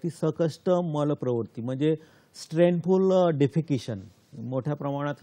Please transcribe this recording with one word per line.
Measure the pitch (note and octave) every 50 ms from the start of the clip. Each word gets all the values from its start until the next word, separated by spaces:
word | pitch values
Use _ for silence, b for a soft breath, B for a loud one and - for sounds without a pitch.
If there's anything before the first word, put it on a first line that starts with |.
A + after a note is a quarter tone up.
| -
ती | E3
सकष्ट | - - F3+ D#3+ - - E3 D3+ - - - F#3+
मलप्रवृत्ती | F3+ F3 F3+ D#3+ D3 D3 D3 D3+ C#3+ - B2+ B2+ A#2+ A#2 G#2+ - - A#2+
म्हणजे | A2+ B2+ C3 C3 D3+ D#3 D#3 D#3 B B B B B B B
स्ट्रेनफुल, | - - - D#3+ E3 F3 F3 F3+ E3+ E3+ F3+ F#3+ F#3 F#3+ F#3+ F#3
अ, | F#3 F3+
डिफिकेशन | E3+ D#3 C3+ C#3+ - - E3 D3 - D3 A2+ - B2+ G#2+ F#2+ F#2+ - _ _ _ _ -
मोठ्या | A2 A#2 B2 C3 C3 B2 D3 D3
प्रमाणात | - C#3 C#3+ C#3 C#3+ C#3+ D3 C#3 -